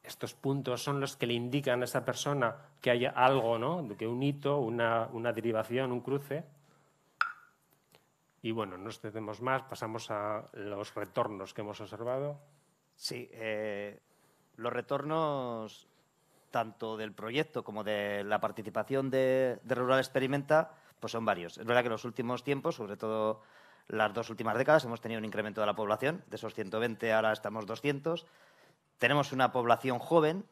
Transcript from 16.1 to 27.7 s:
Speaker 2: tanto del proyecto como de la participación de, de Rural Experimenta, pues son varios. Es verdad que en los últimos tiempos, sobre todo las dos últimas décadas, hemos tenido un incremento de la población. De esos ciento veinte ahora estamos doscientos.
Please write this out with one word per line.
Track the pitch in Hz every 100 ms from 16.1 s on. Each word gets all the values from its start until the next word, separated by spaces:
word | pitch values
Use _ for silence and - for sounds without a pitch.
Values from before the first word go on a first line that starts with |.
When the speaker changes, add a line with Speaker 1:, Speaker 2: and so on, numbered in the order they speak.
| _ _ _ _
Speaker 2:
tanto | 120 110 - 113 110
del | 107
proyecto | 98 110 127 156 127
como | 110 107
de | 104 104 101 101
la | 101 104
participación | - 101 104 110 107 135 135
de, | 131 131 131 131 113
de | -
Rural | 127 123 131
Experimenta, | 131 131 131 143 143 156 165 - - _
pues | 113
son | 113
varios. | 113 90 85 -
Es |
verdad | 113 123
que | 120
en |
los | 110
últimos | 123 113 120 123
tiempos, | - 139 160
sobre | 160 104 101
todo | 110 110 107 110 - - - - -
las | 110 107
dos | 104 113
últimas | 110 113 110
décadas, | 135 156
hemos | 135 117
tenido | 113 113
un |
incremento | 107 104 107 101
de | 104
la |
población. | 101 104 107 135 170 -
De | 110
esos | 110
ciento | 107 98 110
veinte | 117 110 117
ahora | 110 110
estamos | 110 104 110
doscientos. | 104